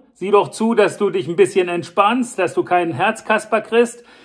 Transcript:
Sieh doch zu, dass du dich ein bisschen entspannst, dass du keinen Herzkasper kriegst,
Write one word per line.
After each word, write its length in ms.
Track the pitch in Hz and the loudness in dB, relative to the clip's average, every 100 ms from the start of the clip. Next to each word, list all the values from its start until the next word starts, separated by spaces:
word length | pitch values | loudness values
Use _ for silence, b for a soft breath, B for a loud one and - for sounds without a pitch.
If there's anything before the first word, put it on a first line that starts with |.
| _ | _
Sieh 180 | - 185 | -10 0
doch 180 | 202 156 | 2 0
zu, 260 | - 220 214 | -2 -2 2
dass 220 | 196 - | 2 2
du 120 | 202 | -2
dich 180 | 190 147 | -2 -4
ein 80 | 165 | 2
bisschen 320 | 185 190 180 | 2 2 -2
entspannst, 720 | 175 - - 202 247 240 - | -2 -4 2 2 2 -4 -2
dass 140 | 175 | -2
du 100 | 175 | -2
keinen 300 | 170 180 170 | 0 0 0
Herzkasper 640 | 143 196 - - 214 208 220 | -2 -2 -2 -2 -2 0 -4
kriegst, 440 | 214 233 240 - - b | 0 0 0 -2 -20 b